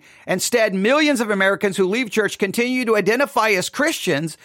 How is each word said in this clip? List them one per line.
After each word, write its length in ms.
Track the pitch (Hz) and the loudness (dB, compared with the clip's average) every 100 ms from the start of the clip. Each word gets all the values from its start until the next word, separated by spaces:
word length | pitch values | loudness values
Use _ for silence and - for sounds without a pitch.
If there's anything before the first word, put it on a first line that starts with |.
| - - - | -10 -14 -4
Instead, 480 | 180 - 240 220 | -4 0 2 2
millions 480 | 190 202 285 302 269 | 2 2 2 2 2
of 80 | 220 | 0
Americans 480 | 202 190 196 208 190 | 0 0 0 -2 0
who 80 | 185 | 0
leave 220 | 220 240 | 0 -2
church 260 | - 196 - | -2 -2 -2
continue 480 | 202 208 240 254 | -4 -2 -2 0
to 120 | 233 214 | 0 2
identify 560 | 190 233 285 - 220 | 2 0 0 0 2
as 180 | 190 - | 2 -2
Christians, 640 | - 294 320 - 143 160 - | -2 -2 -2 -2 -2 -4 -10